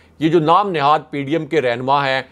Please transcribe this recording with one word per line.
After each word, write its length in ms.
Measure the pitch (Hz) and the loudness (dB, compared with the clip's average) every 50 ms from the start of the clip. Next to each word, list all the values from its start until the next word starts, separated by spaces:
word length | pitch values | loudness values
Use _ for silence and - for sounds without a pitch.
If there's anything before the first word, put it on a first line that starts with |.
| _ _ _ - | _ _ _ -4
ये 80 | 143 160 | -2 0
जो 120 | 151 170 | 2 2
नाम 280 | 151 151 170 190 208 202 | 4 4 4 2 2 0
नहाद 360 | 175 151 139 143 151 160 - - - | -2 0 0 2 2 0 -2 -6 -8
पीडीएम 340 | 143 139 135 156 165 156 | -8 -6 -4 -4 -4 -4
के 140 | 143 160 151 | -2 -2 -2
रहनुमा 420 | 127 123 117 120 127 131 139 143 139 | 0 0 -2 -2 -2 0 0 0 0
हैं, 260 | 135 131 131 127 - | 0 -2 -2 -4 -8